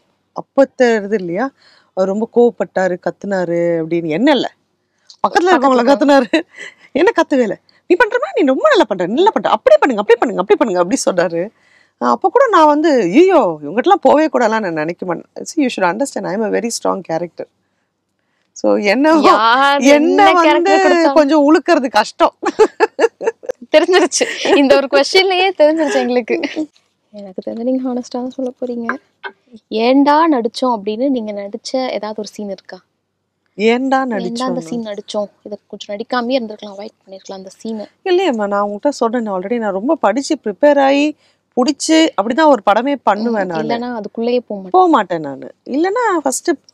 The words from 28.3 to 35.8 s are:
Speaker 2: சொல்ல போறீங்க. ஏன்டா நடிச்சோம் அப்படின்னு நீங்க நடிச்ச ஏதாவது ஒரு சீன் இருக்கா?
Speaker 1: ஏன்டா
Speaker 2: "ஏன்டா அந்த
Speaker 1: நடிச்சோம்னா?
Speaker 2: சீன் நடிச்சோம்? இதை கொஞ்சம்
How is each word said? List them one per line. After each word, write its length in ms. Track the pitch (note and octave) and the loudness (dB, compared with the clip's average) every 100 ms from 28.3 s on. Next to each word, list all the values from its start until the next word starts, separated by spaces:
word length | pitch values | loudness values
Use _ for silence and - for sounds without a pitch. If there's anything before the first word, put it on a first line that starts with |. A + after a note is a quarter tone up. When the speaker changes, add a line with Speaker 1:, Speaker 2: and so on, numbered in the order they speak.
Speaker 2:
சொல்ல 220 | B3+ B3 - | -8 -10 -8
போறீங்க. 340 | B3 A#3+ A3+ C#4+ _ _ - - _ A#3 - | -10 -8 -8 -10 _ _ -18 -18 _ -20 -10
ஏன்டா 640 | G#3+ A#3 C#4 C#4+ D4+ E4 C4+ | -2 2 4 4 4 2 0
நடிச்சோம் 400 | A3+ - B3+ A3+ | -2 -4 -2 -2
அப்படின்னு 320 | G3 G#3+ C#4 | -4 -4 -2
நீங்க 240 | B3+ G#3+ | -2 -6
நடிச்ச 400 | G3+ G3+ A3+ - | -10 -10 -12 -8
ஏதாவது 420 | C4 B3+ G#3 G#3 G#3+ | -6 -4 -6 -8 -10
ஒரு 120 | G#3 | -12
சீன் 220 | - G3+ | -12 -12
இருக்கா? 300 | F#3+ - F#3 _ _ _ _ _ _ _ - | -12 -16 -20 _ _ _ _ _ _ _ -2
Speaker 1:
ஏன்டா 40 | |
Speaker 2:
"ஏன்டா 340 | A3 A#3+ C4 | 0 0 0
அந்த 220 | C4 C4 G#3 | 0 0 -4
Speaker 1:
நடிச்சோம்னா? 420 | F#3+ A#3 C4 B3+ | -6 -6 -6 -6
Speaker 2:
சீன் 240 | - A#3+ | -6 -8
நடிச்சோம்? 480 | A3 G#3 - G#3+ G3+ _ | -8 -12 -8 -8 -8 _
இதை 160 | G#3+ G#3 _ | -16 -16 _
கொஞ்சம் 300 | G#3 | -18